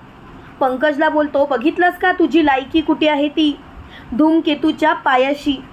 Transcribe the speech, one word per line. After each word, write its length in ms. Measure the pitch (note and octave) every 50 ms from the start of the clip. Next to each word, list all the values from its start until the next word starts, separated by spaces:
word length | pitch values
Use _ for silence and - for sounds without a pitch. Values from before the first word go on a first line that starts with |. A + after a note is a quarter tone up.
| - - - - - - - - - - - -
पंकजला 480 | C#4+ B3+ B3+ B3+ D4+ D4+ D4 C#4 D#4 D#4
बोलतो, 380 | D4+ D4+ D4+ D4 - C#4 C#4
"बघितलंस 520 | C#4 C4+ A#3 A3+ E4+ E4+ - F4+ F4+ F4 -
का 140 | F#4 F#4
तुझी 340 | F4+ F4+ E4+ B3+ A#3+ E4+ D#4
लायकी 340 | C#4+ C4+ C4 C#4 - - D#4+
कुठे 280 | D#4 D#4+ D4+ - D#4 D4+
आहे 200 | D4+ C#4 D4 D4+
ती? 300 | D4 E4 D#4 D4 C#4 - - - - - - - - - - -
धूमकेतूच्या 800 | A#3+ A3 D4+ D#4+ D#4+ E4 D#4 D#4+ D4 D4 - D#4 - - D#4 D4+
पायाशी. 680 | E4+ D#4+ - D4+ C4 B3+ C4 C4+ C#4+ C#4+ - D4 C4+ B3+ - -